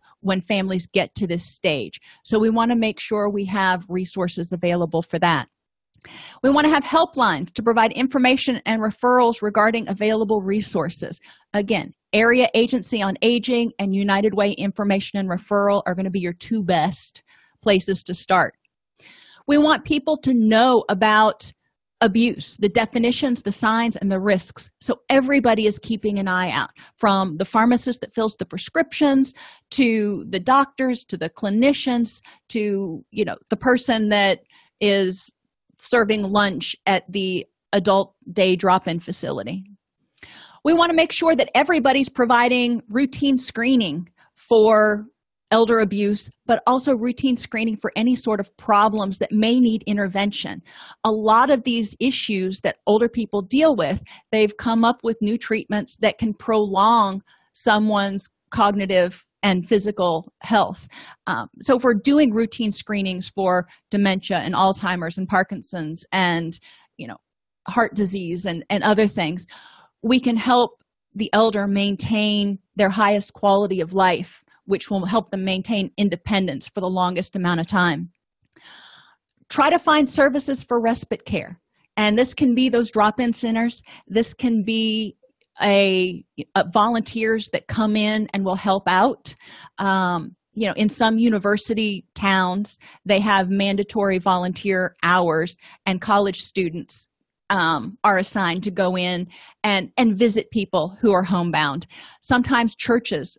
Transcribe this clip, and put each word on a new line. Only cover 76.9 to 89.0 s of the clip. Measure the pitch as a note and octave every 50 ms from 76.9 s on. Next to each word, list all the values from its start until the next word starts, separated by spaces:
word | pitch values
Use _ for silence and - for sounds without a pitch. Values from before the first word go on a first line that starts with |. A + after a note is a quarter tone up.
| F#3 F#3 F3+ F3+ F3+ F3+ F#3 - -
amount | G3 F3+ F3 F3 E3
of | E3
time. | - G3+ G3 F3+ F3 D#3 D3 F3 F3 - _ _ _ _ _ _ _ _ _ _ - - - - - - - _ _ _ _ _ _ _ _ _ _
Try | - - C#4+ D4
to | E4 E4+
find | - E4+ D4+ D4+ D4 -
services | - - C#4 C#4+ B3+ D4 C4+ - C4+ B3+ -
for | - B3 A#3+
respite | A3+ A3+ A#3 A#3 - - A3+ - -
care. | - G3 F3+ - - F3+ - _ _ _ _ _ _ _
And | - G#3+ G#3+ G#3 A3+
this | B3+ B3+ -
can | - D4+ B3+ A#3+
be | B3 B3+ C4
those | A3+ A#3 A#3+ A3
drop-in | - G#3+ G#3 G#3+ G#3+ - B3+ A#3+ A3+
centers. | - - A#3 A3+ A3+ A#3 A#3+ - - - _ - - _
This | - F#3 A3 A#3 - -
can | - - B3 A#3 A3 G3
be | G#3 A3+ A3+ A3 A3 G#3+ A3 A3 G3+ - _ _ _ _ _ _ _ _ -
a, | - G#3 G3+ G3 G3+ G3 F#3+ F#3 F#3 F#3 F3+ F3 - _ _ - C#3+ - _
a | G3 F#3+ F#3+
volunteers | F3 G#3 G#3 A3+ A#3+ A3+ A#3+ - - A#3 A3 A3 A3+ A3+ G#3+ - -
that | E3+ -
come | - - - A3 G#3+ G#3
in | G#3+ G#3 G#3+ G#3+ G#3+ G#3+ - -
and | G3 G3
will | F#3+ F3+
help | F#3+ - G#3 - D4 -
out. | - F#3 F#3